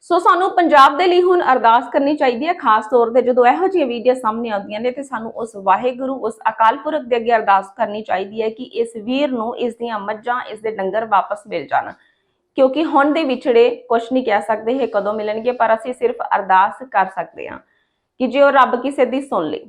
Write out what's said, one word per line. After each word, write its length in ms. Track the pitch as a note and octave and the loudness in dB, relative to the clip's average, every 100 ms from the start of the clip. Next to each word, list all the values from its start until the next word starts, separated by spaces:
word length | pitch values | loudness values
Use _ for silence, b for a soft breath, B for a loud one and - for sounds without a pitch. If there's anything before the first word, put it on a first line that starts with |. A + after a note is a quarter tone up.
ਸੋ 180 | - F4+ | 0 0
ਸਾਨੂੰ 320 | F4+ F4+ F#4+ | 2 2 2
ਪੰਜਾਬ 460 | F#4 E4+ C#4+ C4+ D4 | 2 4 6 6 6
ਦੇ 100 | F#4 | 2
ਲਈ 160 | F4+ | 4
ਹੁਣ 200 | F4+ F4+ - | 4 2 2
ਅਰਦਾਸ 360 | A3+ A3+ A#3 B3+ | 2 4 2 2
ਕਰਨੀ 260 | D4+ C#4 D4+ | 0 0 0
ਚਾਹੀਦੀ 300 | C#4 A#3+ D4+ | 0 0 -2
ਹੈ, 60 | |
ਖਾਸ 340 | F4+ D4 G#3+ A#3 | -2 2 0 2
ਤੌਰ 240 | B3+ A#3 | 2 2
ਤੇ 120 | A#3+ | 2
ਜਦੋਂ 240 | A#3 B3 A#3+ | 2 4 4
ਇਹੋ 200 | D4 F#4 | 4 2
ਜਿਹੀਆਂ 220 | F#4 C#4 | 0 -2
ਵੀਡੀਓ 260 | A#3+ A3+ | 0 0
ਸਾਹਮਣੇ 360 | B3+ A#3 A3+ A#3 | 0 -2 -4 -4
ਆਉਂਦੀਆਂ 300 | G#3 G3+ G#3 | -6 -6 -6
ਨੇ, 100 | A#3+ | -6
ਤੇ 120 | B3 | -6
ਸਾਨੂੰ 300 | C#4 A#3+ A3+ | -10 -10 -10
ਉਸ 240 | - A3+ G3+ | -10 -10 -6
ਵਾਹਿਗੁਰੂ, 580 | F#3+ G3 B3+ B3 C4 | 0 0 0 -4 -6
ਉਸ 240 | C4 G#3+ - - | -4 -6 -6 -8
ਅਕਾਲ 280 | A3 A3+ C#4 | 2 2 2
ਪੁਰਖ 260 | D4+ D#4 | -2 -4
ਦੇ 140 | B3 A#3+ | -2 -2
ਅੱਗੇ 180 | A3+ A3+ | 2 0
ਅਰਦਾਸ 300 | G#3 G3 G3 - | 4 2 0 -4
ਕਰਨੀ 260 | G#3+ G#3 | -4 -4
ਚਾਹੀਦੀ 400 | G#3+ F#3 G3 G#3+ | -4 -4 -4 -4
ਹੈ 60 | A3 | -6
ਕਿ 140 | A3 | -6
ਇਸ 300 | B3+ - A#3 A#3 | -12 -6 -6 -6
ਵੀਰ 340 | G#3 C4 D4 | -6 -2 -2
ਨੂੰ, 260 | B3+ A3 - | -2 -6 -4
ਇਸ 180 | A#3+ A3+ | -6 -6
ਦੀਆਂ 220 | A#3 A3 | -8 -8
ਮੱਝਾਂ, 420 | G3+ G#3+ A3+ B3 - | -6 -8 -4 -6 -6
ਇਸ 100 | G#3+ | -8
ਦੇ 100 | A3 | -8
ਡੰਗਰ 340 | G#3+ F#3+ G#3 | -4 -4 -4
ਵਾਪਸ 380 | A3+ G3+ - G3+ - | 0 0 0 -8 -8
ਮਿਲ 180 | F3 C#3 | -8 -2
ਜਾਣ। 260 | C3+ G#2+ - _ _ _ _ _ - | -4 -4 -14 _ _ _ _ _ 0
ਕਿਉਂਕਿ 280 | C4 C4+ | 2 2
ਹੁਣ 280 | D#4 D4 C#4 | 0 2 2
ਦੇ 120 | D4+ | 0
ਵਿਛੜੇ 440 | D4+ B3 C#4+ A#3 A#3+ A#3+ - | -2 -2 0 4 4 2 -2
ਕੁਛ 240 | A#3 A#3 | -2 0
ਨਹੀਂ 120 | C4 | -2
ਕਹਿ 160 | B3+ G#3 | 0 -2
ਸਕਦੇ 320 | G#3 G#3+ A3 | 0 -4 -2
ਇਹ 160 | C4 A3+ | -2 -2
ਕਦੋਂ 260 | A3 G3 | -2 -2
ਮਿਲਣਗੇ, 380 | G#3+ G#3+ A3 A3+ | -4 -4 -4 -4
ਪਰ 220 | B3 A3+ | 0 0
ਅਸੀਂ 200 | A3+ B3+ | 0 -2
ਸਿਰਫ 220 | B3+ A#3+ B3 - G3+ | -4 -4 -4 -2 -2
ਅਰਦਾਸ 460 | F#3+ F#3 G3+ A3 C4 | 2 4 4 0 -6
ਕਰ 160 | G#3 F#3+ | -2 -2
ਸਕਦੇ 420 | - E3 - - | -4 -10 -10 -14
ਹਾਂ 100 | - _ _ _ _ _ _ | -14 _ _ _ _ _ _
ਕਿ 60 | B3 | -2
ਜੇ 160 | B3 | 4
ਉਹ 80 | C#4 | 4
ਰੱਬ 300 | C#4 A#3+ A#3+ | 6 4 2
ਕਿਸੇ 220 | C4+ C#4 | -4 0
ਦੀ 160 | B3 B3+ | 0 0
ਸੁਣ 260 | C#4 A3 D#3 | -4 -4 -4
ਲੇ 120 | - | -6